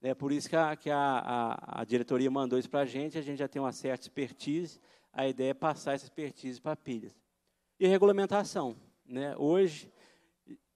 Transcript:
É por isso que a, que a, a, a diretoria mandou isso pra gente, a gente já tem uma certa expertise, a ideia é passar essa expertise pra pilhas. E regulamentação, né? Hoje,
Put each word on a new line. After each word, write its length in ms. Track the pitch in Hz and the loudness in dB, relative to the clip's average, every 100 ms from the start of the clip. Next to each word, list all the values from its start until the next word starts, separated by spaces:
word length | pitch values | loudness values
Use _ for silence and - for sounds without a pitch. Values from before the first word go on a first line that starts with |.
É 100 | 131 | -4
por 180 | 131 139 | -2 0
isso 160 | 143 - | -2 0
que 80 | 165 | 2
a, 180 | 156 | 2
que 160 | 156 151 | 0 -2
a, 80 | 143 | 2
a, 840 | 143 127 - 120 117 - - - | 2 0 -2 -2 -2 -4 -8 -8
a 40 | |
diretoria 440 | 110 120 120 127 131 | -2 0 2 0 2
mandou 300 | 139 127 127 | 0 0 0
isso 100 | - | 0
pra 160 | 143 | 0
gente, 320 | 131 131 156 160 | 0 -2 -6 -6
a 60 | |
gente 160 | 143 139 | -6 -6
já 80 | 139 | -6
tem 160 | 139 | -4
uma 80 | 131 | -4
certa 320 | 113 135 123 | -4 -6 -6
expertise, 800 | - 143 127 - 143 160 170 - _ _ _ | -6 -8 -8 -6 -4 -4 -4 -12 _ _ _
a 160 | - 135 | -4 -2
ideia 220 | 127 131 | 0 -2
é 40 | |
passar 380 | 135 160 143 143 | 0 -2 -2 -4
essa 140 | 139 - | -6 -6
expertise 540 | - 143 - 127 123 | -10 -10 -10 -12 -8
pra 140 | 156 | -8
pilhas. 400 | 151 - 117 104 - _ _ _ _ _ - | -8 -6 -8 -10 -18 _ _ _ _ _ 2
E 80 | 185 | 4
regulamentação, 880 | 190 202 196 196 202 233 196 131 107 - _ | 8 8 6 4 2 0 -4 -4 -6 -16 _
né? 320 | - 127 143 - | -10 -6 -6 0
Hoje, 560 | 147 185 185 147 - _ - _ _ _ - - _ | 2 4 4 0 -16 _ -20 _ _ _ -20 -20 _